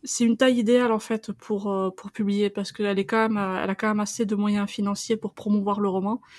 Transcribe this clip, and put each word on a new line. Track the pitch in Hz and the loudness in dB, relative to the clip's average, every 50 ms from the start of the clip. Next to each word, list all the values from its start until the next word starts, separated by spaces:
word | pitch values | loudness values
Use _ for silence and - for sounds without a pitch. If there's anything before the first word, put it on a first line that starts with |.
| - | -10
C'est | - - - 240 | -6 -2 2 2
une | 226 226 | 4 4
taille | 226 262 262 254 | 4 4 4 4
idéale, | 240 220 220 247 247 247 233 | 4 4 4 4 4 4 4
en | 220 214 | 2 0
fait, | - - 226 214 - - | 0 -2 -4 -4 -4 -8
pour, | 196 - - - 214 196 202 202 | -12 -10 -6 -4 -4 -2 -2 -2
euh, | 196 190 190 190 | 0 0 -2 -2
pour | 190 - - 202 | -4 -8 -12 -10
publier, | - - 208 196 202 202 208 196 | -6 -2 0 0 2 2 0 0
parce | 202 208 196 - | -2 -4 -8 -6
qu'elle | - - 208 202 196 | -6 -4 -2 0 0
est | 190 196 | 0 0
quand | 196 226 226 220 220 | 0 2 2 2 2
même, | 214 | 0
euh, | 208 196 190 185 185 - | 0 -2 -2 -2 -2 -2
elle | 190 | -2
a | 190 | -2
quand | - - | -2 0
même | 214 214 214 | 0 0 0
assez | 208 - - - 233 | -2 -2 -2 -2 -2
de | 196 220 | 0 0
moyens | 202 208 208 208 208 202 196 | 0 2 2 2 0 0 -2
financiers | - - 202 202 202 - - - 226 | -4 -2 -2 -2 -2 -2 -2 -4 -4
pour | 220 - 202 - | -2 -4 -6 -8
promouvoir | - - 208 208 208 196 208 202 208 | -6 -2 0 0 2 2 0 0 0
le | 202 196 | 0 0
roman, | 185 190 185 202 233 - - - - | 0 0 0 -2 -2 -4 -6 -12 -20